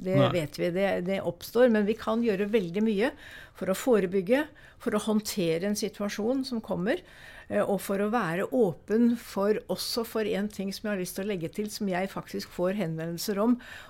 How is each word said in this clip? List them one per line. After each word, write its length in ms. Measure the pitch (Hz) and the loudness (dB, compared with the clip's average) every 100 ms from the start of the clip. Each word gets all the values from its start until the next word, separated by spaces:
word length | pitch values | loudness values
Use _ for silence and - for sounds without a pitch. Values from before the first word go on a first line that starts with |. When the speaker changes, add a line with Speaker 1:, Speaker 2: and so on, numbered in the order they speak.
Speaker 1:
Det 140 | 185 185 | 2 4
Speaker 2:
Nei. 160 | - | 6
Speaker 1:
vet 240 | 180 143 - | 4 -2 -2
vi, 120 | 175 | -2
det, 340 | 175 196 185 | 0 0 0
det 160 | 180 196 | -2 -2
oppstår, 480 | - 170 - 233 247 | -4 -6 -2 4 6
men 140 | 214 202 | 6 2
vi 80 | |
kan 280 | 226 - 226 | 0 0 0
gjøre 260 | 233 202 202 | 2 0 2
veldig 320 | 226 175 175 | 2 0 0
mye 300 | 220 202 247 294 - - - | 2 2 0 -2 -12 -18 -18
for 120 | - 185 | -6 -2
å 100 | 190 | 0
forebygge, 720 | - 226 185 196 180 254 311 - - - | 4 4 4 0 2 2 0 -8 -20 -8
for 120 | - | -2
å 60 | 208 | 0
håndtere 600 | 214 214 208 - 170 160 | 2 0 0 0 0 0
en 120 | 196 208 | 0 -2
situasjon 680 | 208 - 202 - 214 269 | -4 -4 -6 -2 -2 -2
som 160 | 262 233 | -2 -6
kommer, 380 | - 170 185 349 - - - - - | -4 -2 0 -2 -4 -20 -20 -20 -4
eh, 100 | 208 | 0
og 180 | 196 196 | 0 0
for 180 | - 202 | -2 -2
å 120 | 208 | 0
være 380 | 240 185 170 - | 0 0 -2 0
åpen 640 | 254 208 147 - 214 240 233 | 2 2 0 -2 4 4 2
for, 360 | - - 202 214 - | -4 -2 0 0 -2
også 360 | 185 - 247 226 | -4 -4 -4 -4
for 140 | 226 | -2
en 260 | 208 180 208 | -2 -2 -2
ting 240 | - 196 | -4 -6
som 160 | 190 214 | -4 -4
jeg 80 | 202 | -2
har 60 | |
lyst 140 | 180 - | -4 -4
til 80 | |
å 40 | 196 | -4
legge 240 | 196 160 | -4 -4
til, 160 | - 214 | -4 -6
som 180 | - 202 | -4 -2
jeg 200 | 180 196 | 0 -2
faktisk 380 | - - 196 - | -6 -8 -8 -8
får 260 | - 180 202 | -2 0 0
henvendelser 640 | 165 160 165 170 - 196 | -2 -2 -6 -6 -2 2
om, 160 | 226 247 - - - | 2 2 0 -18 -12